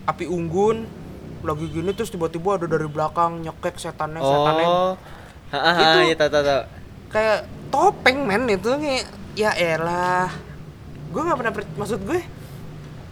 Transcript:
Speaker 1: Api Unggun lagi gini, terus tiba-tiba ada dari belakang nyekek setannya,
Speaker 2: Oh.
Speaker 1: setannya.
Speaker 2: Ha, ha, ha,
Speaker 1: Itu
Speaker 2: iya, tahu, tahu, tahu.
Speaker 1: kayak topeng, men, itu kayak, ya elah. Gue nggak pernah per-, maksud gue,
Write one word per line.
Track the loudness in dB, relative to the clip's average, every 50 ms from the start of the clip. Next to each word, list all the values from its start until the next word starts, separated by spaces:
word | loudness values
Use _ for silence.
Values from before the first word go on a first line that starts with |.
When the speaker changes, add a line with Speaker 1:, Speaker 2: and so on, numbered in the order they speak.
| -4
Speaker 1:
Api | -4 -4 -4 -4
Unggun | -4 -4 -2 -2 -2 2 2 2 2 2 0 -4 -10 -12 -14 -14 -14 -14 -14 -14 -14 -14 -8
lagi | -4 -4 -4 -4 -4
gini, | -6 -4 -4 -2 -2 -2
terus | -2 -4 -6
tiba-tiba | -4 -4 -4 -4 -4 -2 0 0 0 0
ada | 0
dari | 0 0 0 -2
belakang | -2 -2 -2 -2 0 2 2 0 0 0 -4
nyekek | -8 -8 -8 -6 -6 -6 -6 -6
setannya, | -8 -10 -6 -6 -6 -6 -4 0
Speaker 2:
Oh. | 2
Speaker 1:
setannya. | 4 4 4 4 4 4 4 4 4 4 4 2 2 0 -4 -10 -16 -18 -18 -18 -18 -20 -20 -12 -6
Speaker 2:
Ha, | -2
ha, | 2 4 4
ha, | 6 6
Speaker 1:
Itu | 8 8 8 8 6
Speaker 2:
iya, | 6 4
tahu, | 4 4 4
tahu, | 4 4 4
tahu. | 4 2 2 0 -4 -10 -16 -16 -16 -16 -18 -10 -4
Speaker 1:
kayak | 0 2 4 4 4 2 0 -4 -12 -12 -8 -2
topeng, | 2 4 4 4 4 4 4 2 4 4
men, | 2 2 2 2 2
itu | 2 2 2 2 0
kayak, | 0 0 0 0 -2 -2 -2 -6 -10 -14 -14 -8 -2
ya | 0 0 2 2
elah. | 2 2 2 2 2 0 0 0 0 2 2 2 2 2 0 -2 -8 -12 -14 -14 -16 -16 -16 -16 -18 -16 -16 -14 -14 -10 -6
Gue | -4 -2 0
nggak | 0 0 0
pernah | 0 -2 -2
per-, | -4 -6 -8 -6 -6
maksud | -4 -4 -4 -4 -2
gue, | -2 -2 -2 -2 -6 -12 -16 -16 -16 -16 -14 -14 -14 -14 -14 -14 -16 -16 -16 -16 -16